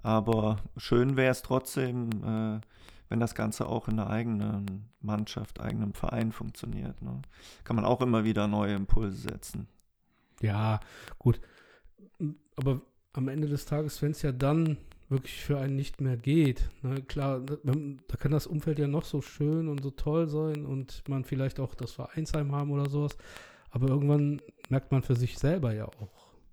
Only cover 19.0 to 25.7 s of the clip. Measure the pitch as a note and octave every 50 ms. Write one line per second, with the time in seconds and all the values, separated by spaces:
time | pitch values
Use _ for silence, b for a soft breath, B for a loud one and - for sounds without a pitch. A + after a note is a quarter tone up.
19 | E3 - - C#3+ C3 - - - D3 D3 D#3 E3 E3 D#3 D3 C#3 C#3 C#3 C3 -
20 | - D3+ D3+ E3 E3+ D#3 D3 D3+ D#3 D#3 D3+ D3 D3 C#3 C3+ C3+ C3 - - -
21 | - - C#3 C3+ B2+ - C#3+ C3 C3+ C3+ - - C3+ - - - B2 A2+ - -
22 | B2+ - - D#3+ D#3+ - - D#3 D3 C#3 C#3+ C#3+ C#3+ D3 C#3+ C#3+ C#3+ C#3+ C#3 D3
23 | D3 D3 - B B B B B B B B B B B - A#2 C3 C3+ C3 C#3+
24 | C#3+ C#3+ D3 D3 D3 C#3+ D3 C3+ - - _ _ - - C3 C3+ - - C#3 C3
25 | - - B2+ A#2 B2+ A#2 - - - C#3 E3+ F#3 C#3+ A#2